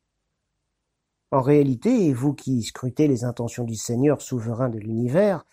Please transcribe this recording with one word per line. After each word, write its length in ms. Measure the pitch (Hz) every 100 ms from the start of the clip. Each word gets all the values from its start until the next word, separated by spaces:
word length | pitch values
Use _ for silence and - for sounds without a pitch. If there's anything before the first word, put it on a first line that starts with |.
| _ _ _ _ _ _ _ _ _ _ _ _ -
En 120 | 139
réalité, 680 | 127 147 139 120 214 254 165
vous 180 | 123 143
qui 300 | 135 - 127
scrutez 440 | 104 - 127 - 151
les 180 | 120
intentions 400 | 123 117 117 -
du 100 | 117
Seigneur 480 | 110 - 117 147 139
souverain 480 | - 127 113 113 127
de 80 | 110
l'univers, 680 | 107 113 120 156 208 175 -